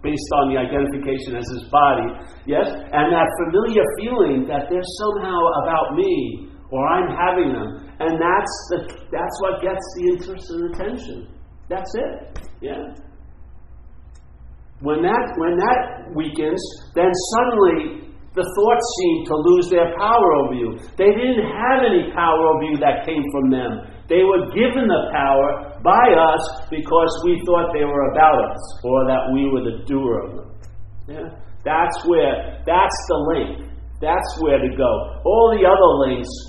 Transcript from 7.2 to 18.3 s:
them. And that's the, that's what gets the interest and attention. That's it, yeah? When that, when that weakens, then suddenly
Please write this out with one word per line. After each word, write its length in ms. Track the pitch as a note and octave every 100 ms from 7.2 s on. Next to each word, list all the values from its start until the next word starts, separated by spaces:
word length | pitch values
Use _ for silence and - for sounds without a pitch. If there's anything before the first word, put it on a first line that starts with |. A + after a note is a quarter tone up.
| F3+ F#3 D3
them. 160 | A#2+ G#2+ - - -
And 200 | D#3+ E3
that's 340 | E3+ F#3+ G3 - -
the, 60 | F3+ - - -
that's 240 | D#3 - -
what 200 | F#3+ F#3
gets 200 | F3+ F#3+ - F3+
the 60 | F3+ F3
interest 280 | F#3+ F#3 -
and 220 | E3+ E3+ E3+
attention. 420 | G3 B3 - - - - - - -
That's 240 | F#3 F#3 A3
it, 460 | C4 - - - - -
yeah? 220 | - - - - - - - - - - - - - - - - - - - - - -
When 200 | C#3 D3+
that, 320 | F3 A#3 - -
when 200 | E3 F3
that 560 | G#3 B3 - - -
weakens, 480 | D3+ D#3 - D#3 F3 - - -
then 160 | - F#3 F3+ -
suddenly 800 | A3+ B3 A3+ F#3 D#3+ - - - - -